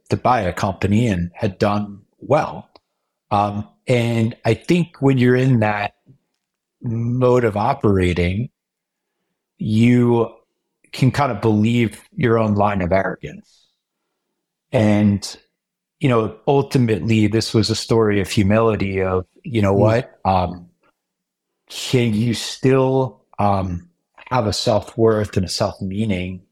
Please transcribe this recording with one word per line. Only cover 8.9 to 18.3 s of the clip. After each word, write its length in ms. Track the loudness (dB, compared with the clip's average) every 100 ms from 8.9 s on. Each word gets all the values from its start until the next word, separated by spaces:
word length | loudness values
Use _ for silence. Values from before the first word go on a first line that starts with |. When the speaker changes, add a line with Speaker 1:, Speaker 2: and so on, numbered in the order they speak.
| _ _ _ _ _ _ _
Speaker 1:
you 760 | -2 2 4 4 2 0 -2 -8 _ _ _ _ _
can 180 | 0 0
kind 200 | 2 -2
of 100 | 0
believe 600 | 0 2 2 0 -2 -4 _ -4
your 240 | 0 2
own 160 | 2 2
line 260 | 0 0
of 120 | 0
arrogance. 720 | 0 -2 -8 -14 -18 _ _ _ _ _ _ _ _ _ _ _ _ _
And, 640 | 0 2 4 2 2 -4 -16 _ _ _ _ _ _
you 80 | 0
know, 300 | 2 0 -4 0
ultimately, 800 | 0 2 0 2 0 0 2 2
this 260 | 0 0
was 160 | 0 0
a 60 | -4
story 460 | 0 2 2 0
of 80 |
humility 720 | 0